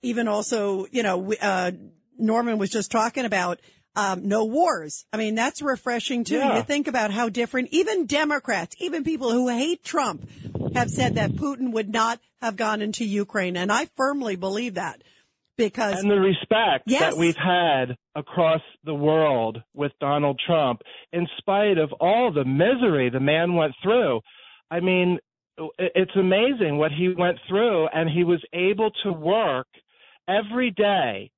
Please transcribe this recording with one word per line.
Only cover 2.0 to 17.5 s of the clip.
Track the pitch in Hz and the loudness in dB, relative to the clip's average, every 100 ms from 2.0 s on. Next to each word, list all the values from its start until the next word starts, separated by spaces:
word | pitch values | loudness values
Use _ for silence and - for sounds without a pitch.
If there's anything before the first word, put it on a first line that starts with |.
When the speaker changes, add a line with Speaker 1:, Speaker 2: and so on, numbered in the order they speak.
| _ - | _ -4
Speaker 1:
Norman | 220 226 240 220 | 0 2 0 -2
was | 196 | -2
just | 220 196 | -2 -2
talking | 233 226 269 240 | 0 0 -2 -2
about, | 196 175 175 _ _ _ - | -2 -2 -4 _ _ _ -4
um, | 202 185 202 | -2 -2 -2
no | 208 | 0
wars. | 220 254 349 233 151 - - | 0 2 2 0 -6 -14 -10
I | 214 | -6
mean, | 220 220 | -4 -2
that's | 247 - | -2 -2
refreshing, | 294 254 - 240 - 247 233 | -4 -4 -4 -6 -4 -4 -2
too. | - | 0
Speaker 2:
Yeah. | 277 247 | 0 0
Speaker 1:
You | |
think | 233 285 294 | 0 -2 -2
about | 254 214 | -2 -2
how | 202 240 | -2 -2
different, | 214 240 262 254 | -2 -4 -4 -2
even | 311 359 427 277 | 0 0 0 0
Democrats, | 285 302 294 - 202 170 - | 0 0 -2 -2 -4 -4 -8
even | 349 320 233 | -6 -4 -4
people | 311 247 | -4 0
who | 233 247 | 2 2
hate | 233 294 349 - | 0 -2 -4 -4
Trump | 330 254 165 - - - - - | -2 -2 -4 -12 -16 -12 -8 -4
have | 247 240 | -2 -2
said | - 254 226 | 0 0 0
that | 208 | -2
Putin | - 285 262 254 | -2 -4 -4 -4
would | 220 208 | -4 -4
not | 220 226 233 _ _ | 0 -2 -2 _ _
have | 233 190 | -6 -2
gone | 220 214 | -2 -2
into | 208 - 226 | -4 -4 -2
Ukraine. | 202 202 214 180 175 | -2 -2 -2 -2 -2
And | 185 | 0
I | 214 320 - | 0 -2 -2
firmly | 269 285 240 185 | -2 0 -4 -4
believe | 190 202 240 | -4 -4 -4
that | 180 165 - _ _ _ _ _ - | -6 -6 -8 _ _ _ _ _ -2
because | 220 - 220 190 | -2 0 -2 0
Speaker 2:
And | 202 | 2
the | 202 | 4
respect | 190 180 - 220 220 139 - | 4 2 2 2 4 0 2
Speaker 1:
Yes. | 262 | 2
Speaker 2:
that | 160 151 | 2 2
we've | 170 160 | 2 2
had | 180 | 2